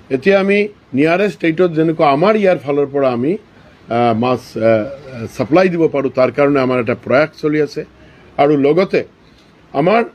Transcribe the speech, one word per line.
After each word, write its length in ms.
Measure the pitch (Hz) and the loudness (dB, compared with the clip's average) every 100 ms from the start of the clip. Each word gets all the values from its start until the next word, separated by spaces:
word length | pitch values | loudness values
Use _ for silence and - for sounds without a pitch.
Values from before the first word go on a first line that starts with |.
| - | -8
এতিয়া 220 | 135 196 196 | -4 0 2
আমি 140 | 196 202 208 - _ | 2 0 -2 -8 _
nearest 400 | 127 160 180 208 - | -2 0 0 -2 -2
ষ্টেটত 320 | 165 160 180 156 | -2 0 0 0
যেনেকুৱা 280 | 160 160 156 139 | -2 0 0 2
আমাৰ 180 | 190 220 | 2 2
ইয়াৰ 220 | 196 180 | 2 0
ফালৰ 220 | 143 143 143 | -2 -2 -2
পৰা 140 | 139 135 120 | -2 -2 0
আমি, 140 | 131 208 | -2 -4
আহ, 800 | - - - - - 117 120 110 | -8 -20 -20 -20 -6 0 0 0
মাছ, 200 | 127 120 - 110 | 0 -2 -6 -2
আহ, 60 | 113 110 104 - - 120 110 | 2 2 0 -10 -16 -14 -10
ছাপ্লাই 320 | - 117 165 190 | -8 0 2 2
দিব 140 | 170 156 | 0 -2
পাৰোঁ, 160 | 143 135 - | 0 -4 0
তাৰ 120 | 127 | 0
কাৰণে 300 | 117 143 143 | 2 0 2
আমাৰ 180 | 127 127 | 0 -2
এটা 120 | 117 117 | -2 -6
প্ৰয়াস 260 | - 127 151 - | -2 0 0 -4
চলি 160 | 156 151 143 | -4 -2 -4
আছে। 160 | 151 - - - - - - | -6 -14 -18 -20 -20 -10 0
আৰু 120 | 143 147 139 | 2 2 2
লগতে 340 | 160 190 156 - _ _ _ _ _ _ | 2 0 -2 -4 _ _ _ _ _ _
আমাৰ 260 | 135 170 226 226 | -2 0 0 -2